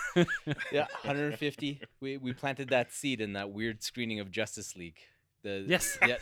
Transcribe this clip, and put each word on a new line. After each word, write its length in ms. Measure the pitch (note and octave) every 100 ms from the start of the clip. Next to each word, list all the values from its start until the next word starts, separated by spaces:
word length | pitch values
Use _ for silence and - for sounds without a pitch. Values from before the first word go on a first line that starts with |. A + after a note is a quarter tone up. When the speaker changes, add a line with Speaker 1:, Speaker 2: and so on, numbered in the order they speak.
| -
Speaker 1:
<laughs> 120 | - E3+ - - C#3+ -
Speaker 2:
Yeah, 160 | C#3+ D3
hundred 460 | - - C#3+ D3 D#3
fifty. 420 | D3 C#3 D3 C#3+ - _
We, 200 | C3+ C3+
we 160 | B2+
planted 340 | B2+ C#3 C3 C3
that 240 | C3 B2
seed 300 | - C#3+ B2
in 100 | G#2+
that 200 | G2 G2+
weird 300 | G2+ A2+ A2
screening 380 | - - A#2 G#2+
of 100 | G2
Justice 460 | F#2 G#2+ - G2+ -
League. 220 | F2 D#2+ - _ _ _
The, 220 | G#2 G2 G2
Speaker 1:
Yes. 300 | F3 - - F3+
Speaker 2:
yeah, 120 | B2